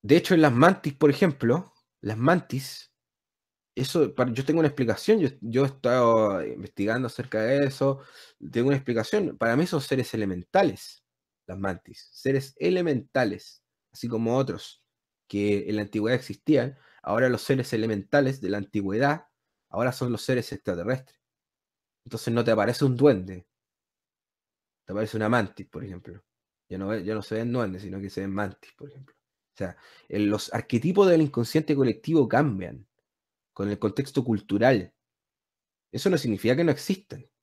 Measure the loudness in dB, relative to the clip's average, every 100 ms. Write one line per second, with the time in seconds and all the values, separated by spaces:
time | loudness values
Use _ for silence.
0 | 6 4 6 4 6 6 6 4 -6 2
1 | 2 4 0 2 0 0 -2 _ _ _
2 | -8 0 2 2 0 -8 -8 -16 -20 _
3 | _ _ _ _ _ _ _ -6 -2 2
4 | 0 2 -2 0 0 2 2 2 -2 0
5 | 2 4 2 -2 -2 0 0 0 0 4
6 | 6 4 4 0 -4 -8 -12 -4 -2 0
7 | -4 -6 -6 -2 0 2 0 0 0 0
8 | -10 -20 -20 _ -6 0 2 0 0 -2
9 | 0 -2 -2 -2 0 2 0 -2 -2 -4
10 | -2 -4 -4 -4 0 2 2 -2 -16 -20
11 | _ _ _ _ -14 -6 -6 -6 -12 -20
12 | -20 -6 -2 -2 -4 _ -2 0 0 -2
13 | -2 -2 -2 -4 -14 -20 _ _ _ -12
14 | -6 -2 0 0 0 -6 -12 -20 _ _
15 | _ _ _ -2 0 0 -2 -6 -4 -4
16 | 0 -2 -4 -10 2 2 2 -8 _ _
17 | -4 0 2 0 0 -2 0 -2 -2 -4
18 | 2 2 2 -2 -4 -4 -4 -4 -2 0
19 | 0 -2 -8 _ _ _ _ -4 -2 -2
20 | -4 -4 -2 -2 -4 -8 -6 -4 -4 -6
21 | -8 _ _ _ _ _ _ _ _ _
22 | -14 -8 -2 0 2 2 2 2 0 4
23 | 4 4 -4 -14 _ _ _ _ _ _
24 | _ _ _ _ _ _ _ _ -10 -6
25 | -4 -2 0 0 0 -8 -16 -14 -14 -14
26 | -18 -20 _ _ _ _ _ -8 -4 -4
27 | -4 -6 -4 -4 -2 -2 -2 -6 -10 -10
28 | -8 -8 -6 -4 -6 -8 -20 _ -20 -20
29 | -20 _ _ _ _ _ -10 -10 -20 -20
30 | _ -2 0 0 -2 -6 -2 0 2 4
31 | 6 6 4 0 0 0 2 2 2 0
32 | 0 2 4 4 2 -2 -8 -14 -20 _
33 | _ _ _ _ _ -6 -4 -2 -2 -2
34 | -2 -2 0 -2 0 2 4 4 -2 _
35 | _ _ _ _ _ _ _ _ _ -4
36 | 0 0 0 0 0 2 2 0 -2 -6
37 | _ -20 -20 _